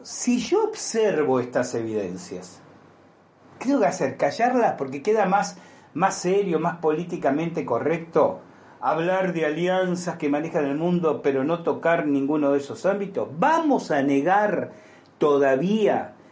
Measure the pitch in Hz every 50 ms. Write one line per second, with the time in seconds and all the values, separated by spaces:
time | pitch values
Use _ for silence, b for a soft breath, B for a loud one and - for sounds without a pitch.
0 | - - - - - - 240 - - - 339 415 453 415 - - - - - 226
1 | 220 208 170 151 147 131 131 127 120 123 - 139 123 123 - 120 113 113 110 107
2 | 101 90 90 92 - - 98 87 90 - - - - - - - - - - -
3 | - - _ _ _ _ _ _ _ - - - - 233 285 269 208 175 - -
4 | 160 131 123 - - 180 180 - 226 247 254 254 226 175 156 - 143 131 131 143
5 | - 208 214 220 202 185 190 202 196 - - B B B B B B B B -
6 | 180 196 196 - - 175 190 202 208 180 165 156 156 - - - - 156 156 160
7 | 180 180 180 160 - 143 135 151 165 170 160 160 135 123 120 123 127 147 165 165
8 | 165 - - 160 135 113 - - B B B B B B B B - 127 156 156
9 | 165 180 185 190 190 185 170 165 160 151 151 160 175 180 185 185 185 180 175 175
10 | - 175 165 - - 147 143 147 156 170 - 175 147 139 139 151 165 175 180 175
11 | 160 156 139 123 - 143 135 135 131 151 170 170 170 156 139 - - 165 170 170
12 | 156 151 139 139 135 135 151 156 147 139 143 143 139 - 117 - - 175 202 202
13 | 202 185 - 131 110 104 131 156 214 285 320 339 330 302 262 214 - - 156 139
14 | 135 143 139 139 139 170 190 202 214 208 175 143 127 - B B B B B B
15 | B B _ _ - 151 143 139 139 135 135 131 156 190 214 220 208 180 139 113
16 | - - - B B B